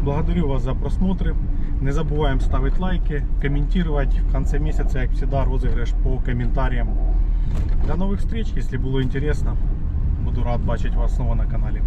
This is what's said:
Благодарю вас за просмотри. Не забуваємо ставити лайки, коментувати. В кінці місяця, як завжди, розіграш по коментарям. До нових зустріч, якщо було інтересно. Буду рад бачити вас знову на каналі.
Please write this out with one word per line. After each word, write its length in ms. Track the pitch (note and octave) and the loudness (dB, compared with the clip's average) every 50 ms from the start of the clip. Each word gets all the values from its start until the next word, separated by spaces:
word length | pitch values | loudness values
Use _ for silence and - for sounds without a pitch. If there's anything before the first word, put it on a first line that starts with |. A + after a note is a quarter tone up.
| - | -2
Благодарю 440 | C#3 C#3+ D3+ D#3+ D#3+ E3+ F3 E3 C#3+ | -2 0 0 0 0 0 0 0 0
вас 140 | C#3+ C3 | 0 0
за 120 | A2+ C3 B2+ | 0 -2 -2
просмотри. 640 | - - - - - G3 F#3 F#3+ F3 - - - - - - - - - - - - | -2 -2 -2 0 0 0 0 0 0 0 0 0 0 -2 -2 -2 -2 -2 -2 -2 -2
Не 100 | C3+ C3+ | 0 0
забуваємо 500 | C#3+ D#3 D#3+ D3 D3 D3 D3+ C#3+ C3 C3 | 0 0 0 0 0 0 0 2 0 2
ставити 380 | - - - C3+ C3+ C3+ C3 - | 0 2 0 2 0 2 2 2
лайки, 440 | - F#3 - E3+ - - F#3 - C3 - - - | 2 2 0 0 0 0 0 -2 -2 -2 -2 0
коментувати. 800 | - C#3+ C#3 C#3+ D3 C#3 - F#3 F3 D3+ C#3+ - C#3 C3+ - - - - | 0 0 0 0 0 0 0 0 0 0 0 0 0 0 0 0 0 0
В 40 | - | 0
кінці 260 | - - - C#3+ C#3 | 0 0 0 0 0
місяця, 420 | C#3+ D3+ D3+ - - - - - | 0 0 0 0 0 0 0 0
як 140 | - - - | 0 0 0
завжди, 280 | - - - C#3 C#3 C3 | 0 0 0 0 0 0
розіграш 480 | B2+ - - - - - - - - - - - | 0 0 0 2 2 2 2 0 0 0 0 2
по 60 | - | 2
коментарям. 800 | - - - C#3+ B2+ A#2+ - A#2 - - - - - - - - - - - - - - - - - - - - - - - - - - - C#3 | 0 0 0 -2 -2 0 0 0 0 2 2 2 2 0 0 0 0 0 0 2 2 2 2 2 0 0 0 0 0 0 0 2 2 2 2 2
До 80 | D3+ | 2
нових 260 | E3 F#3 G#3 G#3 - | 2 0 0 0 0
зустріч, 260 | - - - A3+ G#3 - - | 0 -2 -2 -2 -2 -2 0
якщо 240 | - A2+ - - B2 | -2 -2 -2 -2 -2
було 220 | A#2+ C3 C3 C3+ | -2 0 0 0
інтересно. 560 | C3 B2+ - C#3+ D3 D3 C#3 C#3+ - - - - - - - - - - - - - - - - - | 0 0 0 -2 0 0 0 0 0 0 0 0 0 0 -2 -2 -2 -2 -2 -2 0 -2 -2 -2 -2
Буду 200 | - - - B2 | -2 -2 0 0
рад 180 | A#2+ A#2+ A#2+ | 0 0 0
бачити 360 | - - - - - A2+ A2 A#2 | 0 0 -2 0 0 0 0 0
вас 180 | A2 A2 A2 | 0 0 0
знову 200 | - B2 A2+ A2 | 0 0 0 0
на 100 | A2+ - | 0 0
каналі. 360 | - - A2 A#2 A#2 - - - | 0 0 0 -2 -2 -2 0 -2